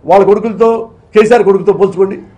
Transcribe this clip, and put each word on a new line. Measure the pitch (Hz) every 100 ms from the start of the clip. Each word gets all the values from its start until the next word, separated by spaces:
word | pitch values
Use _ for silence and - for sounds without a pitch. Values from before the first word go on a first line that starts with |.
వాళ్ళ | 139 190
కొడుకులతో, | 190 208 220 208 226 226 - _ _
కేసీఆర్ | 214 214 226
కొడుకుతో | 190 196 180
పోల్చుకోండి | 185 190 170 196 - -